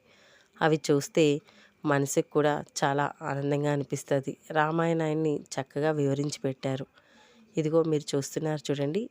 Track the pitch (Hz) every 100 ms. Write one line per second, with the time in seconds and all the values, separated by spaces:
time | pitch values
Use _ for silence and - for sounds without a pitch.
0 | _ - _ - _ - 165 156 - 143
1 | - - 151 147 - - - _ 151 143
2 | 139 165 - 151 147 147 - - 147 139
3 | 143 - 156 139 143 143 147 143 135 143
4 | - 139 131 - - 156 151 165 165 165
5 | 156 156 160 143 - - 131 143 156 151
6 | 139 139 147 - 139 131 135 131 135 _
7 | _ _ - - - - 156 165 160 151
8 | - 143 135 156 156 151 - 143 143 180
9 | 247